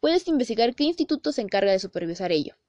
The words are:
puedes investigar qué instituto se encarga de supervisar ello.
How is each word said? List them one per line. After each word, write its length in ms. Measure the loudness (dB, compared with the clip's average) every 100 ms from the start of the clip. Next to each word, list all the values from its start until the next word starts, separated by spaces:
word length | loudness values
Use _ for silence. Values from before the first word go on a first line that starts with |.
puedes 260 | 2 2 2
investigar 480 | 0 0 2 0
qué 100 | 2
instituto 480 | -2 0 -2 -2 -2
se 100 | -4
encarga 300 | -2 0 2
de 60 | 2
supervisar 540 | 0 -6 -6 -6 0
ello. 240 | 0 -2 -10